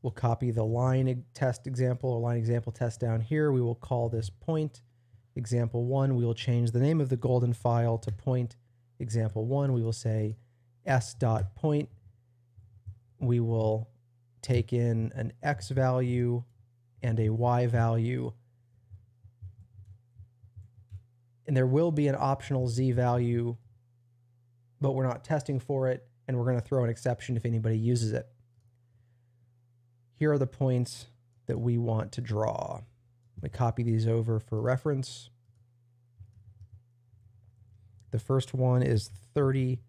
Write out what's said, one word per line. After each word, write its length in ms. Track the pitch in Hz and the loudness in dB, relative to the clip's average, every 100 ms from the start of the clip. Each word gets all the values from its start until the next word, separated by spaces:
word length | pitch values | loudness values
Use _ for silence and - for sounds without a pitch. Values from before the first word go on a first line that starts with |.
We'll 100 | 135 | -6
copy 400 | - 120 113 123 | -2 0 0 0
the 120 | 113 | 0
line 440 | 110 117 127 131 131 | 0 2 2 2 2
e-, 160 | 127 - | -2 -6
test 340 | - 135 120 - | -4 -2 -2 -6
example 440 | 123 127 123 131 | -2 0 0 -2
or 80 | 120 | -2
line 180 | 120 120 | 0 0
example 340 | 113 117 117 | 0 0 -2
test 280 | - 120 - | -4 -4 -2
down 220 | 120 113 | 0 0
here. 300 | 113 151 151 | 0 0 2
We 100 | 131 | 2
will 140 | 120 117 | 0 -2
call 340 | - 123 117 | -2 -2 0
this 200 | 113 104 | -2 -4
point 520 | - - 160 151 - _ _ _ - _ - | -8 -2 -2 -2 -6 _ _ _ -20 _ -10
example 500 | 110 120 117 120 120 | -2 0 0 0 0
one. 300 | 135 135 127 | 2 2 2
We 100 | 117 | 0
will 80 | |
change 380 | 117 - 120 120 | 0 0 2 2
the 80 | 117 | 4
name 220 | 135 160 | 2 2
of 80 | 135 | 2
the 80 | 127 | 0
golden 360 | 127 123 120 | 2 2 2
file 440 | 120 123 117 117 113 | 0 2 2 2 0
to 120 | - | -2
point 440 | 101 - 127 120 - _ _ _ _ | -6 -2 -2 -2 -6 _ _ _ _
example 460 | 127 113 110 104 113 | -4 0 0 -2 -2
one. 280 | 139 139 | 0 2
We 80 | 127 | 2
will 120 | 113 | 0
say 440 | 113 117 110 107 110 _ _ _ _ - | -2 -2 0 -2 -4 _ _ _ _ 0
S 280 | 131 - | 0 0
dot 420 | - 120 110 95 - | -2 0 0 -2 -2
point. 340 | 156 147 - - - _ _ _ _ - - - - - _ _ | 0 0 -2 -10 -20 _ _ _ _ -20 -20 -20 -20 -20 _ _
We 200 | 127 120 | 0 2
will 500 | 113 113 110 110 113 _ _ _ _ _ | 2 2 2 0 -2 _ _ _ _ _
take 300 | - 123 98 | 0 0 2
in 400 | 123 117 113 113 135 | 2 2 2 -2 -4
an 180 | 110 - | -8 -4
X 260 | 147 143 - | -4 -4 -2
value 720 | 131 131 127 127 123 120 120 120 _ - _ _ _ | 0 2 2 0 2 0 0 -4 _ -20 _ _ _
and 160 | 123 113 | -2 2
a 100 | 110 | 2
Y 380 | 110 120 123 123 | 2 2 2 2
value. 640 | 117 117 113 117 127 123 113 _ _ _ _ _ - - _ - _ - - - - - - _ _ - _ - - - - - - _ _ _ _ - | 2 2 2 0 -2 -6 -8 _ _ _ _ _ -20 -20 _ -20 _ -20 -20 -20 -20 -20 -20 _ _ -20 _ -20 -20 -20 -20 -18 -18 _ _ _ _ -2
And 120 | 135 | 0
there 100 | 127 | 2
will 240 | 135 170 | 4 2
be 160 | 151 147 | 2 2
an 80 | 135 | 2
optional 500 | 135 135 - 135 127 | 0 0 -2 -2 0
Z 240 | 117 131 | 0 2
value, 680 | 120 123 123 120 120 117 120 - _ _ _ _ _ _ _ _ _ _ _ | 2 2 2 2 0 -2 -6 -14 _ _ _ _ _ _ _ _ _ _ _
but 140 | 139 | -2
we're 140 | 131 131 | 0 0
not 160 | 120 | -2
testing 360 | - 156 139 135 | -2 -4 -2 -4
for 300 | - 139 131 | -2 0 0
it, 180 | 127 - _ - | -2 -6 _ -4
and 100 | 127 | -2
we're 80 | 120 | 0
gonna 160 | 123 | 0
throw 220 | 113 135 | 0 0
an 60 | 120 | 0
exception 460 | 117 - 120 - 120 | 0 -2 -4 -2 -2
if 100 | 120 | 0
anybody 320 | 117 113 113 | 0 2 2
uses 360 | 113 120 113 | 2 2 0
it. 140 | - - _ _ _ _ _ _ _ _ _ _ _ _ _ _ _ _ _ _ | -2 -6 _ _ _ _ _ _ _ _ _ _ _ _ _ _ _ _ _ _
Here 180 | _ 151 | _ 0
are 60 | 147 | 2
the 80 | 131 | 0
points 640 | - 131 127 123 - - _ _ _ - | 0 0 2 -2 -6 -18 _ _ _ -6
that 100 | - | -2
we 200 | 117 120 | 0 0
want 340 | 117 110 - | 2 0 -2
to 80 | - | -6
draw. 600 | 120 107 110 - - - - _ _ _ _ - | -4 0 0 -2 -6 -8 -12 _ _ _ _ -10
Let 60 | |
me 60 | - | -10
copy 340 | - 120 117 | 0 0 2
these 220 | 117 113 113 | 0 2 2
over 340 | 117 113 110 | 2 2 -2
for 220 | - 110 | -2 -4
reference. 680 | 117 127 156 139 131 - - _ _ _ _ _ _ _ _ _ - - - - - - _ _ _ _ - - - _ - - - - - | 0 0 0 -2 -4 -10 -20 _ _ _ _ _ _ _ _ _ -20 -20 -20 -20 -20 -20 _ _ _ _ -20 -20 -20 _ -20 -20 -20 -20 -8
The 80 | 117 | -8
first 340 | - 131 - | 0 -2 0
one 300 | 131 127 123 | -2 2 2
is 260 | 127 113 - - - | 2 0 -2 -16 -6
thirty 460 | - 135 135 127 127 | -2 0 0 0 -4